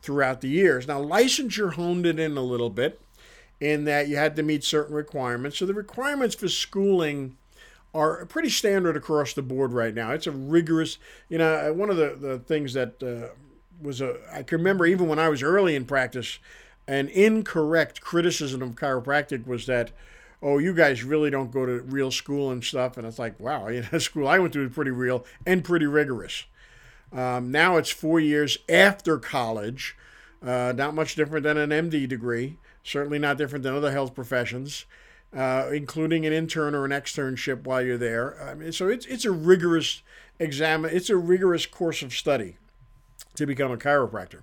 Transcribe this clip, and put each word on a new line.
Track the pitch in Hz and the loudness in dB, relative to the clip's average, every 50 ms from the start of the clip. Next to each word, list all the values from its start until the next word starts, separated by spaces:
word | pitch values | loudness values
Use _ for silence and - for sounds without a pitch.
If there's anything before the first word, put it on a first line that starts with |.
throughout | - - 139 143 139 131 131 127 | -8 -4 0 0 0 0 0 -4
the | 131 131 | -4 -2
years. | 143 175 196 180 143 127 123 143 | 2 4 6 6 4 4 0 -4
Now, | 147 139 | -4 -4
licensure | 143 147 170 208 240 262 254 - 285 240 185 214 214 185 147 | -2 0 4 4 4 4 2 0 -2 -4 -4 -2 -2 -2 -2
honed | 165 175 175 175 180 175 | -2 -2 -2 -2 2 2
it | 170 160 156 | 0 0 2
in | 160 156 147 139 | -2 -2 -2 -2
a | |
little | 131 127 123 120 120 117 | -2 -2 -2 -2 -2 -2
bit | 101 107 123 151 - - _ _ _ _ - - - - - _ _ _ | -2 -2 -2 -2 -2 -6 _ _ _ _ -20 -20 -20 -20 -20 _ _ _
in | 143 147 151 147 147 | -2 0 0 0 0
that | 151 147 147 147 143 | 0 2 2 0 0
you | 147 | 0
had | 143 156 156 151 156 | 2 2 0 2 0
to | 151 | 0
meet | 151 151 147 135 | 0 0 0 -2
certain | - - 151 147 151 151 | 0 0 0 0 0 -4
requirements. | 151 147 - - 147 131 123 120 120 127 143 143 - | -6 -6 -6 -6 -4 -2 -2 -2 -4 -4 -6 -4 -4
So | 190 | -2
the | 180 196 | -2 -2
requirements | 208 202 202 - 240 254 285 294 277 262 226 - | -4 -6 -10 -10 -4 -2 -2 0 2 0 0 0
for | - 208 180 | -2 -4 -4
schooling | - - - - - 202 196 202 196 180 165 151 147 143 135 131 127 _ _ _ _ - - - - _ _ _ - | -2 -2 -4 -4 -2 0 2 4 4 4 2 0 -2 -4 -6 -10 -12 _ _ _ _ -20 -20 -20 -20 _ _ _ 0
are | 160 151 156 165 175 180 | 2 2 2 2 -2 -8
pretty | 175 - 320 330 269 | -6 -4 -2 -2 0
standard | - - - 208 196 196 180 170 156 | 0 2 2 2 2 4 2 2 0
across | 151 - - 160 151 143 135 - | 0 -2 0 2 2 2 0 -4
the | - | -6
board | 135 127 131 131 139 123 120 | -6 -4 -2 0 0 0 2
right | 120 113 113 107 | 0 0 0 -2
now. | 117 113 110 | -4 -4 -2
It's | 135 156 160 | -4 -4 -4
a | 175 | -6
rigorous, | 147 135 135 139 156 170 165 156 165 160 160 156 - - - - - - _ _ | -6 -6 -4 2 2 2 4 4 0 0 0 -2 -6 -12 -16 -20 -20 -20 _ _
you | 165 160 | 0 2
know, | 165 160 160 151 147 151 156 | 4 4 4 2 0 -2 0
one | 170 202 208 | 0 0 0
of | 196 170 | 2 2
the, | 156 147 - 135 | 2 0 0 -6
the | 139 139 131 127 | -6 -6 -6 -6
things | 120 - 160 151 147 135 120 | -2 -2 -2 0 0 -2 -2
that, | 135 127 113 113 _ 135 | -2 -2 -2 -4 _ -8
uh, | 123 120 117 117 120 - - 143 - - _ _ _ - 175 | -8 -8 -8 -10 -14 -16 -20 -20 -20 -20 _ _ _ -20 -12
was | 151 143 135 120 | -10 -8 -6 -4
a, | 139 123 120 - - - | -4 -4 -4 -6 -10 -14
I | - 151 135 | -12 -12 -6
can | - 165 160 | -2 -2 2
remember | 165 190 196 190 175 | 2 2 4 4 4
even | 165 185 190 180 160 | 4 4 4 2 2
when | 151 151 | 2 2
I | 160 160 | 4 2
was | 151 131 | 2 2
early | 131 147 180 202 196 180 156 | 2 2 4 4 4 4 2
in | 143 123 | 0 -2
practice, | 120 143 135 127 120 - 127 113 - - - _ - - - - - _ _ _ - | -2 0 0 0 0 -4 -8 -8 -8 -10 -12 _ -20 -20 -20 -20 -20 _ _ _ -4
an | 139 139 139 143 | -2 -2 -2 0
incorrect | - 185 202 220 220 220 208 - - 170 156 151 165 165 151 - - - | 4 6 6 6 6 4 0 -2 0 0 2 4 4 2 2 2 -4 -16
criticism | - - - 170 170 175 175 - 156 135 131 131 | -12 -2 0 2 2 2 0 0 -4 -4 -4 -6
of | 127 127 117 | -6 -8 -8
chiropractic | - - 143 131 127 120 135 143 147 143 - 143 127 113 127 | -6 -4 -2 -2 -2 -2 0 0 0 0 -2 -6 -8 -6 -6
was | 123 120 104 | -8 -6 -2
that, | 131 127 120 117 117 - - - - - - - - - _ | 0 0 0 0 -2 -6 -20 -20 -20 -20 -20 -20 -20 -20 _
"Oh, | - 143 143 143 | 0 2 2 4
you | 147 185 | 4 2
guys | 185 160 160 143 135 117 113 | 6 6 6 6 6 2 -2
really | 131 151 156 151 147 | 0 0 2 2 2
don't | 139 135 135 117 | 2 0 -2 -2
go | 120 135 131 | -2 -2 0
to | 127 123 123 | 0 -2 -4
real | 123 131 131 139 135 135 | -6 -6 -2 -2 -2 -2
school | 131 - - - 143 143 139 135 | -2 -6 -6 -4 -4 -2 -2 -2
and | 127 123 117 | -4 -4 -6
stuff." | - - 135 127 127 127 | -4 -2 -2 -2 -2 -4
And | 127 113 113 | -8 -12 -12
it's | 113 - | -8 -8
like, | 123 113 101 - | -8 -8 -8 -8
"Wow, | 101 123 151 135 98 107 | -6 -6 -4 -4 -4 -6
<laughs> | |
you | 117 123 | -6 -6
know, | 117 104 | -6 -4
the | - 165 | -4 -2
school | 156 - - 156 143 135 | -2 -2 -2 -2 2 4
I | 156 190 | 4 4
went | 185 165 135 | 4 2 0
to | 147 139 | -2 -4
was | 127 120 | -4 -4
pretty | 160 147 135 | -4 -4 -2
real | 127 123 127 123 127 123 123 - - - - - | -2 0 0 0 0 -2 -4 -8 -20 -8 0 0
and | 185 185 160 | 0 0 2
pretty | - 175 170 156 147 | 0 0 2 2 4
rigorous." | 143 151 147 135 127 107 90 - - - - - _ _ - - - - - - - - _ - | 4 2 2 2 -2 -6 -6 -10 -12 -12 -12 -14 _ _ -20 -20 -20 -20 -20 -20 -20 -20 _ -14
Um, | - 127 127 127 123 123 123 123 | -8 -4 -2 -2 -2 -2 -4 -2
now | 131 151 160 185 180 165 | 2 4 6 6 6 4
it's | 147 - | 2 0
four | - - - 156 165 165 | -6 -4 0 2 4 4
years | 156 151 147 147 147 139 - - _ - | 4 4 4 2 2 2 -2 -4 _ 2
after | - 175 190 202 196 196 - 170 160 135 | 6 6 8 6 6 2 0 0 0 0
college, | 110 - - 139 120 113 113 110 104 110 127 135 - - - - - - - - - - _ _ - | -2 -4 -4 -2 -2 -2 -4 -4 -6 -6 -8 -8 -10 -12 -12 -16 -20 -20 -20 -20 -20 -20 _ _ -6
uh, | 127 127 127 123 123 123 | -4 -2 -2 0 -2 -2
not | 120 139 147 151 | -2 -4 -4 -2
much | 156 156 151 - | -2 -4 -2 0
different | 160 151 143 156 156 139 | -2 -2 0 0 -2 0
than | 151 151 151 | 0 2 2
an | 147 147 | 0 2
M | 151 151 165 170 | 0 0 0 0
D | 156 151 135 | -2 -2 -2
degree, | 127 131 120 113 123 117 117 123 139 160 - - - - _ _ | -2 -4 -4 -4 -2 -2 -2 -4 -6 -8 -14 -20 -20 -20 _ _
certainly | - - 143 143 143 147 147 | -6 -4 -4 -2 -2 -2 0
not | 147 143 143 131 | 0 0 0 0
different | 151 131 135 147 127 | -2 -4 -4 -6 -4
than | 131 131 | -2 -2
other | 143 147 143 | 0 0 0
health | 135 143 135 127 127 | 0 -2 -4 -4 -6
professions, | - 127 113 135 123 120 113 117 127 135 143 147 - - - - - - - - - _ _ - | -12 -8 -2 -2 -2 -2 -2 -6 -8 -8 -10 -12 -14 -14 -18 -20 -20 -20 -20 -20 -20 _ _ -6
uh, | 131 135 131 131 131 135 127 143 | -4 -2 0 0 0 0 -2 -4
including | 151 143 131 - 160 160 160 165 165 156 156 | -6 -6 -6 -4 -4 0 0 0 0 2 0
an | 156 | 0
intern | 160 165 160 165 160 151 147 147 | 0 -2 -2 -2 -2 -2 -2 -2
or | 143 135 | -2 -2
an | 139 | -2
externship | 139 139 139 - - - 143 131 131 123 - - 135 117 - | -2 -4 -4 -6 -6 -4 -4 -4 -4 -4 -4 -4 -4 -4 -4
while | 131 131 127 | -2 -2 0
you're | 127 127 123 120 | 0 0 -2 -2
there. | 120 117 113 117 120 139 143 - | -2 -2 -2 -2 -4 -4 -6 -12
I | 139 139 135 | -14 -14 -14
mean, | 147 156 165 160 | -12 -10 -8 -6
so | - 185 190 | -2 0 0
it's, | 233 247 - - | 0 0 -4 -10
it's | 262 233 - | -8 -4 -2
a | 233 | -2
rigorous | 185 165 156 170 185 180 165 175 165 165 - - - - _ _ - - - - _ _ | -2 0 8 8 8 8 8 2 2 2 0 -2 -6 -6 _ _ -20 -20 -20 -20 _ _
exam-, | 170 156 139 135 156 156 160 160 156 | -4 -4 -2 0 0 2 2 0 0
it's | 165 156 180 180 - | 0 -2 -2 0 2
a | 208 180 | 0 0
rigorous | 170 170 180 185 190 185 175 160 - | 4 4 2 4 4 2 2 2 -2
course | - - - 180 165 147 - 151 | -6 -6 -4 -4 -2 -2 -4 -8
of | 131 120 | -6 -8
study | - - 156 143 127 107 90 85 - _ _ _ _ - _ - - _ _ _ _ - _ _ | -4 0 0 0 0 0 -6 -12 -20 _ _ _ _ -20 _ -20 -20 _ _ _ _ -20 _ _
to | - 147 | -6 -4
become | 139 143 127 139 131 | -4 -2 -2 -2 -2
a | 123 113 | -2 -4
chiropractor. | - 143 147 143 131 104 104 104 90 - - - | 0 2 2 2 2 0 -2 -8 -12 -12 -16 -20